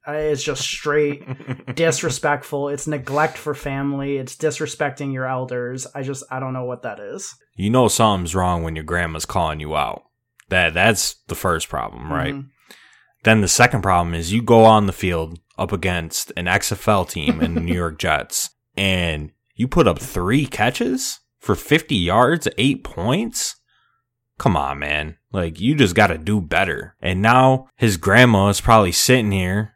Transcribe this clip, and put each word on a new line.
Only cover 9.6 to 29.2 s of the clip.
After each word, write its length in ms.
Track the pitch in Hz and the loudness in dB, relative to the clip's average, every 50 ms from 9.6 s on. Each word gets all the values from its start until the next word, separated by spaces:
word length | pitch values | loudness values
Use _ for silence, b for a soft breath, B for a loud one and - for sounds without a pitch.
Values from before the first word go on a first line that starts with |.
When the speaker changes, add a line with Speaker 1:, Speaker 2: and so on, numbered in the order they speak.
Speaker 2:
you 140 | 76 73 76 | -6 -4 -2
out. 280 | 73 71 55 50 - _ _ _ _ _ _ _ _ _ _ | -2 -2 -4 -6 -12 _ _ _ _ _ _ _ _ _ _
That, 240 | 95 92 90 82 80 | 0 2 2 2 2
that's 400 | 87 95 110 110 - - - - _ _ - | 2 2 2 2 2 -2 -6 -6 _ _ -14
the 60 | - | -12
first 360 | - - 95 82 80 - - | -4 -2 -2 -2 -2 -4 -6
problem, 420 | - 73 58 52 50 60 62 78 82 | -8 -8 -8 -8 -10 -12 -10 -6 -4
right? 220 | 78 78 78 71 | -4 -4 -4 -6
Speaker 1:
Mm-hmm. 140 | 139 139 135 _ b b b b b b b b b b b b b _ | -8 -12 -16 _ b b b b b b b b b b b b b _
Speaker 2:
Then 180 | 110 110 110 | 4 4 4
the 80 | 101 87 | 4 2
second 320 | - - 123 123 - 113 | 4 4 4 4 4 0
problem 320 | 90 95 92 87 85 85 85 | 0 2 2 2 2 0 -4
is 180 | 82 82 82 | -6 -4 -2
you 120 | 101 113 117 | -2 -2 4
go 240 | 110 120 113 110 | 6 8 10 10
on 180 | 110 110 107 104 | 10 8 8 4
the 80 | 98 90 | 2 -2
field 480 | - - 92 87 82 80 80 82 82 _ _ _ | -2 -2 -2 -2 -2 -4 -6 -10 -18 _ _ _
up 160 | - 98 92 104 | -6 -6 -4 -4
against 580 | 90 85 92 90 87 82 80 - - - - - | -4 -2 -2 -2 -2 -6 -6 -8 -8 -8 -8 -8
an 120 | - 87 90 | -6 -2 0
X 220 | 90 104 - - | 0 0 0 -2
F 160 | 104 - - | -6 -4 0
L 200 | - 107 98 90 | 2 2 2 2
team 340 | - - 87 76 - - 80 | -2 -6 -6 -4 -2 -2 -2
in 140 | - - 85 | -2 -2 -2
the 60 | 80 82 | -4 -2
New 100 | 85 85 | -2 -2
York 260 | 90 87 82 78 - | -2 -2 -4 -6 -4
Speaker 1:
<laughs> 60 | - | -2
Speaker 2:
Jets, 460 | 87 76 73 - - - - - - _ _ _ _ _ | 0 0 -2 -2 -6 -6 -8 -8 -8 _ _ _ _ _
and 540 | - 98 98 95 90 87 85 80 76 76 78 _ _ _ _ _ | -2 0 0 0 0 0 -2 -2 -4 -8 -10 _ _ _ _ _
you 120 | - - | -6 -4
put 220 | - - 170 156 107 | 0 2 4 4 4
up 100 | 82 69 | 2 0
three 460 | - - - 95 87 92 117 147 147 | -6 -8 -6 -4 -2 0 2 0 0
catches 760 | - - - 104 120 123 - 240 262 262 254 - - - - _ _ _ _ | -2 -2 -2 -2 -2 0 -2 -2 -2 -2 -4 -4 -8 -10 -12 _ _ _ _
for 160 | - - 104 | -2 -2 -2
fifty 420 | - - - 147 160 - - 139 | -2 2 0 0 0 2 0 0
yards, 500 | 101 85 85 92 110 123 123 165 170 - - - - | 0 2 2 4 4 4 4 2 0 -2 -6 -2 0
eight 260 | 120 139 139 - - | 0 0 0 -2 -6
points? 720 | - - - 87 110 135 185 226 226 - - - - - _ _ _ _ _ _ _ _ _ _ _ _ _ _ _ _ | -14 -10 -6 -2 -2 0 -2 -2 -6 -6 -6 -8 -8 -8 _ _ _ _ _ _ _ _ _ _ _ _ _ _ _ _
Come 180 | _ - 113 92 | _ -2 0 0
on, 260 | 76 71 69 69 69 | 0 -2 -4 -6 -6
man. 360 | 73 73 73 76 76 78 78 _ _ _ - | -6 -6 -4 -4 -6 -8 -12 _ _ _ -6
Like, 260 | 98 87 85 80 80 | -4 -4 -4 -6 -4
you 140 | 92 120 151 | -2 -2 2
just 200 | 147 131 95 87 | 4 2 4 4
gotta 240 | 110 107 95 85 80 | 4 2 2 2 -2
do 240 | 78 90 104 104 87 | -4 -2 -2 -2 -2
better. 520 | 76 82 85 98 92 73 57 - - _ _ | -2 -2 0 0 0 -2 -6 -8 -12 _ _
And 220 | - 87 90 92 101 | -4 -4 -2 0 2
now 460 | 113 120 127 131 131 131 127 131 _ _ | 4 4 6 6 6 4 2 -2 _ _
his 200 | _ 120 113 101 | _ 0 0 0
grandma 520 | 82 - 98 98 117 127 123 113 98 98 101 | 0 0 4 6 8 8 8 6 6 4 4
is 120 | 98 - | 2 2
probably 320 | - - 117 110 101 90 87 | 4 6 6 6 6 4 2
sitting 400 | - - - 127 127 | 0 4 4 4 4